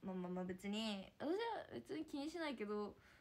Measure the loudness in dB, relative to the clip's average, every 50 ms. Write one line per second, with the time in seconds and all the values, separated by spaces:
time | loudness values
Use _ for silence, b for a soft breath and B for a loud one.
0 | -4 -2 0 0 0 0 0 0 0 0 -2 -2 -2 0 2 2 2 2 0 0
1 | -2 -8 -6 -2 0 2 4 4 4 2 2 0 -2 -4 -4 -6 -2 -2 -2 -2
2 | 0 0 -2 -2 0 0 0 0 0 0 0 0 0 2 2 2 2 0 -2 B
3 | B B B B